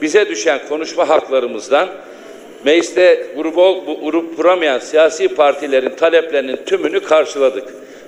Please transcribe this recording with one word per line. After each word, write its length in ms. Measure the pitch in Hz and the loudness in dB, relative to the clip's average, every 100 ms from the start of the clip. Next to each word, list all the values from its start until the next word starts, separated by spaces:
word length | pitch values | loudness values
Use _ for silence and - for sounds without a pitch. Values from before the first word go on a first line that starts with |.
bize 260 | 151 185 202 | 0 2 2
düşen 320 | 165 160 139 - | 0 -2 -2 -4
konuşma 400 | 151 160 165 151 | -8 -4 -2 2
haklarımızdan 800 | 147 - 131 120 107 101 139 185 - - - - - - - 139 | 0 0 -2 -2 -6 -2 0 0 -6 -18 -20 -20 -20 -20 -6 0
mecliste 640 | 165 - - 180 160 - 135 | 2 2 2 4 4 0 -8
grubu 260 | 160 160 | -4 2
ol-, 240 | 185 175 - | 2 2 -4
bu, 140 | 151 147 | -8 -4
grup 320 | 160 165 - | -2 -4 0
kuramayan 420 | 160 185 160 123 | 2 2 2 -2
siyasi 500 | - 156 156 - 190 | 0 2 2 2 -2
partilerin 640 | - 143 139 147 135 123 | 2 2 2 0 0 0
taleplerinin 680 | - 165 165 160 147 135 - - | 0 2 2 2 -2 -2 -6 -4
tümünü 340 | 185 151 190 | -2 -2 -4
karşıladık. 640 | 190 156 143 143 131 131 - - - - | 0 2 2 0 0 0 -8 -16 -20 -20